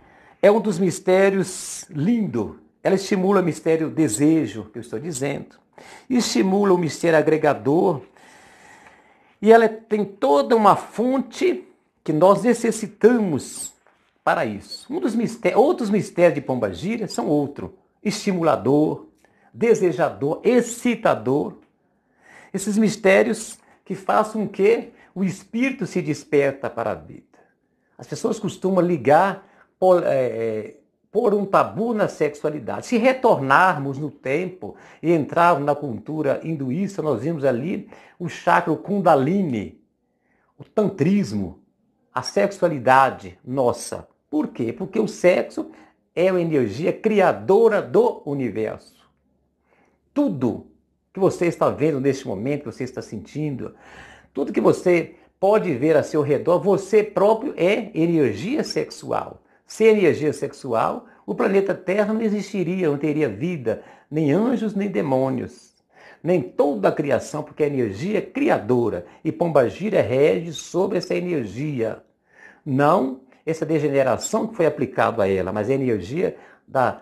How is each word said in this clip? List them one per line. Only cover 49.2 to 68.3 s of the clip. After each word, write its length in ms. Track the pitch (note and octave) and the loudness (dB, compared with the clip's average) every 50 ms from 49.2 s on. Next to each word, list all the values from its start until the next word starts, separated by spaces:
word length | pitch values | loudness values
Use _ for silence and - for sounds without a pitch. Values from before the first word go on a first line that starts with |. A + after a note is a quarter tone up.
| _ _ _ _ _ _ _ _ _ _ _ _ _ _ _ _ _ _ | _ _ _ _ _ _ _ _ _ _ _ _ _ _ _ _ _ _
Tudo 540 | - C#4 D4 C4 F3+ C3 B2+ A#2 F#2+ - - - _ _ _ _ _ _ _ _ | -2 0 0 0 0 -2 -2 -2 -2 -4 -10 -18 _ _ _ _ _ _ _ _
que 80 | - F#3+ | -4 0
você 260 | F#3+ D#3+ - - F3+ | 0 0 2 0 -2
está 240 | E3+ D#3+ - D#3+ C3+ | -2 0 0 0 0
vendo 300 | G2+ F#2+ C#3 D#3+ D3 C3+ | 0 0 0 0 0 0
neste 260 | C3 C#3 B2+ - - | 0 0 -2 -2 -4
momento, 380 | C3 G#2 F#2 A2 C3+ D3 D3 D3 | -8 -8 -6 -4 -4 -4 -6 -8
que 80 | A#2 | -10
você 120 | - - C3+ | -10 -10 -10
está 160 | B2 - A#2 | -10 -10 -12
sentindo, 720 | G#2+ - A#2+ G#2 - - - C#3+ D#3 D3+ C3+ A#2 - - - - - - - - - - - - _ _ - | -12 -12 -12 -14 -14 -12 -10 -8 -6 -6 -6 -8 -10 -14 -16 -20 -20 -20 -20 -20 -20 -20 -20 -20 _ _ -8
tudo 180 | - - - | -6 -6 -4
que 80 | D#4 - | -2 2
você 540 | - - C#3+ - - F3+ F3 E3+ D#3 - - _ _ _ _ _ | 4 4 4 4 2 2 2 2 0 -4 -10 _ _ _ _ _
pode 340 | - G3 G#3+ G#3+ E3+ F3+ C#3+ | 2 2 2 2 2 0 -2
ver 220 | A#2 C#3 D#3+ D#3 | 0 2 2 4
a 60 | C#3+ | 2
seu 200 | D3 - - D#3 | 2 2 0 0
redor, 360 | C#3+ C3+ C#3+ B2 - D#3+ F3 E3+ | 0 0 0 0 2 2 0 2
você 440 | D3 G3+ G3 F#3+ G3 - A3 G#3+ | 2 2 2 0 2 2 2 2
próprio 520 | G3+ G#3 - F3+ F#3+ G#3 A3 A3 B3+ D4 - | 2 2 0 2 4 4 2 2 -2 -6 -4
é 340 | - E3 F3+ G#3+ - G#3+ F#3 - | 0 0 0 0 0 -4 -4 -2
energia 720 | D#3+ D#3+ E3+ E3+ D#3+ C#3+ A2+ G#2+ G2+ C3 G#3 C#4 D#4+ G3+ | 0 0 2 2 2 2 2 0 -2 -6 -4 -4 -4 -4
sexual. 800 | - - D#3 - - - - - B2+ A#2+ - - - - - _ _ _ _ _ | -4 -4 -6 -6 -6 -8 -12 -8 -6 -4 -4 -4 -6 -12 -18 _ _ _ _ _
Sem 220 | - - - A3 A3+ | -10 -2 4 4 6
energia 440 | A3 G#3 F#3+ D#3 A#2+ - D3+ D3+ | 6 6 4 2 2 2 0 -4
sexual, 720 | B2+ - C#3 C3+ - - - C3+ A2+ A2+ B2+ - - - - - - _ _ | -4 -4 -6 -10 -10 -10 -8 -4 -2 0 0 0 -2 -6 -10 -18 -20 _ _
o 80 | - G#3 | -8 -4
planeta 400 | F3+ A#3+ G#3+ G3 G3 G3 F#3+ F3 | -2 0 2 2 2 2 0 -2
Terra 380 | - - - F#3 G#3 G#3 G3 | -4 -4 -2 -2 0 0 0
não 80 | A3 A3 | -2 -2
existiria, 680 | A#3 G#3+ G3+ G#3 F#3+ - - G3 F3 D#3 F#3 F#3+ F3+ D3+ | -2 -2 -2 -4 -4 -6 -6 -4 -4 -2 -2 -2 0 0
não 100 | C#3+ C#3 | 0 0
teria 300 | D3 D#3 D3 D3+ D3+ B2 | -2 -2 0 0 -2 -2
vida, 540 | G2 G2+ C#3 F3 F3+ D3+ A#2 A2 G#2 - - - - - _ - | -2 -4 -6 -6 -6 -4 -4 -4 -6 -6 -8 -16 -20 -20 _ -8
nem 220 | C#3+ D#3 D#3+ C#3 | -4 0 2 2
anjos, 420 | C#3+ F#3+ A3 B3+ C4 G3 A3+ G#3 - | 2 2 2 0 0 -2 -2 -4 -4
nem 140 | G3 G3+ G3+ | -4 -4 -4
demônios, 840 | F3 G3+ F#3 C#3+ C3+ C3 C3+ C3 C3 A#2+ G#2 F#2 - - - _ _ _ _ _ _ - - - - _ | -2 -4 -2 0 0 0 0 0 -2 -4 -8 -10 -12 -18 -20 _ _ _ _ _ _ -20 -20 -20 -20 _
nem 180 | - D#3 F#3 E3+ | -2 0 0 0
toda 460 | B2 B2 - - C4 D4 C4+ G#3 F#3+ F3 | -2 -2 -2 0 0 0 0 0 0 0
a 40 | |
criação, 500 | D3 - D3+ C#3+ B2+ G#2+ - - - D3+ | 0 0 0 0 -2 -2 -2 -4 -8 -10
porque 200 | D3+ - - - | -10 -8 -4 -2
a 40 | D3+ | -2
energia 520 | C#3+ C#3+ C3 A#2+ G#2 F#2+ G2+ C#3+ G3 G#3+ F#3 | 0 0 -2 -2 -2 -4 -6 -4 -4 -4 -4
é 40 | |
criadora, 840 | - - | -4 -6